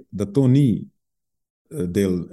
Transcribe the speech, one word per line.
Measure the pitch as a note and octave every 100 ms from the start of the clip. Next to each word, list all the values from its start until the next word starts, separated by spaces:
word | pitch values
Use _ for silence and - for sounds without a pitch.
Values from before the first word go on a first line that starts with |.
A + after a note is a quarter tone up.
| -
da | F#2+ G2+
to | C#3 C3
ni, | C3+ C#3 F2+ - _ _ _ _ _ _ _ _
eh, | - F2+
del | F2+ G2 F2+ -